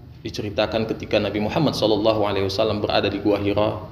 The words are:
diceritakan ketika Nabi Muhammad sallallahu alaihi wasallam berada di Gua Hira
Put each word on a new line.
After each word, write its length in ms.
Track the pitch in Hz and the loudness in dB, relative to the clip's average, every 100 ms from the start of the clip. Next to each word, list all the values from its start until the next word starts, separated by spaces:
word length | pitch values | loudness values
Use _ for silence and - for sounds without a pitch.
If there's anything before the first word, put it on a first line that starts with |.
| - - | -20 -14
diceritakan 640 | 113 - 104 98 107 113 110 | -12 -8 -6 -2 0 0 -2
ketika 320 | - 107 107 | -6 0 0
Nabi 240 | 101 101 | 0 -2
Muhammad 320 | 104 - 135 - | -2 0 0 2
sallallahu 480 | 107 104 110 107 | 2 4 2 2
alaihi 240 | 104 98 98 | 2 0 0
wasallam 320 | 92 113 104 | 0 0 0
berada 320 | 101 110 101 | 0 0 0
di 80 | 98 | 0
Gua 160 | 104 101 | 0 2
Hira 480 | 101 101 107 110 - | 2 2 0 -2 -10